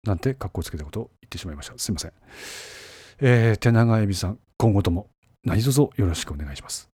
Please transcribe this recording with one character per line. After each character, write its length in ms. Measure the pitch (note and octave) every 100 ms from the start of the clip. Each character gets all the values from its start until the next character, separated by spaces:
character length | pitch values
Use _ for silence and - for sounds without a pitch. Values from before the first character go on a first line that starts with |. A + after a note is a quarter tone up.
な 120 | A2 F#2+
ん 40 |
て 140 | C3+
格 220 | C3+ G2 -
好 80 |
つ 80 | E2+
け 60 | D#2+
た 60 |
こ 80 | D2
と 100 | -
を 100 | - _
言 60 | _
っ 20 |
て 80 | F2+
し 100 | F2+
ま 60 |
い 20 | D2
ま 60 |
し 80 | -
た。 80 | -
す 120 | -
い 20 |
ま 60 | F#2
せ 80 | E2
ん。 60 | _ _ - - - - - - - - _
え 340 | C3 B2 A2+
ー、 40 | G#2+
手 140 | B2
長 300 | A#2 A#2 A2
エ 60 | G#2
ビ 80 | F#2+
さ 140 | F2+
ん、 100 | - _ _
今 160 | A2+
後 100 | G2+
と 80 | F#2+
も 180 | F2 - _ _ _
何 180 | - F2
卒 180 | B2 C3
よ 120 | C#3 -
ろ 160 | F#2+
し 120 | D#2+ -
く 80 |
お 20 | C#2+
願 160 | D2
い 60 | C#2
し 60 |
ま 60 | -
す。 200 | - -